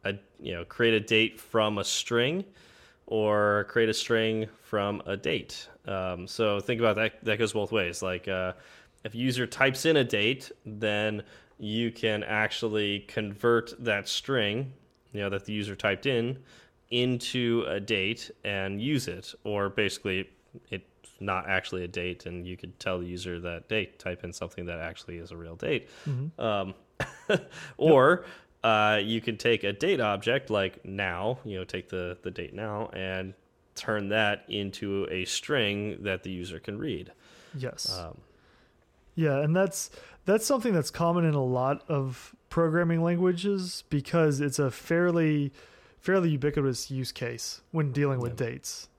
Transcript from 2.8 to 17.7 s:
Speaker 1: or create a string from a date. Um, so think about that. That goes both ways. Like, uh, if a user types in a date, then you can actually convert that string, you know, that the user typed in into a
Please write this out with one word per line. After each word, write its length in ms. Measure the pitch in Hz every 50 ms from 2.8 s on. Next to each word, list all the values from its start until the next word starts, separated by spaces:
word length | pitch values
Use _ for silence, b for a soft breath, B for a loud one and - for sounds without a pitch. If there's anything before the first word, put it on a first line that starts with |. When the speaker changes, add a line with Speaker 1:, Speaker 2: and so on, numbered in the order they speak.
| B B B B _
Speaker 1:
or 600 | - 110 110 107 107 104 104 104 104 104 104 98 -
create 200 | - 120 113 110
a 60 | 107
string 520 | - - - 120 113 110 110 110 110 110 107 - -
from 400 | - - - 104 101 101 104 - -
a 100 | - 98
date. 520 | 98 - - - - - - - - - - - _ _
Um, 400 | - 98 95 92 92 90 87 90
so 340 | 95 - - 113 107 101 101
think 200 | 95 - 123 113
about 160 | 117 110 104
that. 280 | 107 110 107 - - -
That 140 | 110 104 104
goes 140 | 117 101
both 200 | - 110 101 95
ways. 300 | 113 107 92 87 85 -
Like, 260 | 95 92 92 90 - 98
uh, 240 | 95 92 92 92 92 B B B B B B B B _ _
if 100 | 101 107
a 20 |
user 300 | 117 123 131 123 127 123
types 380 | 113 - - 135 135 131 135 -
in 100 | 160 160
a 80 | 143 127
date, 480 | 113 - 101 104 113 135 131 - - - _ _
then 580 | 107 107 104 110 107 104 104 107 107 107 104 104 B B B B B B -
you 320 | 107 104 107 113 117 113
can 320 | 113 - - 110 107 104
actually 760 | - - 107 107 107 107 - - 117 110 107 107 104 101 101 101 - -
convert 640 | - 117 107 104 101 - - 120 117 113 113 - - -
that 240 | 123 117 104 101 98 -
string, 640 | - - - - 139 123 104 101 104 120 139 131 131 - _ _ _ _ _ _
you 80 | - 104
know, 100 | 101 98
that 140 | 98 98 -
the 80 | -
user 220 | 107 107 101 101 98
typed 320 | - - 104 98 95 -
in 320 | 143 131 117 113 123 131 131 B B B B B B B B _ _
into 720 | 120 120 123 127 127 120 - - - 127 120 117 117 117 95
a 120 | 65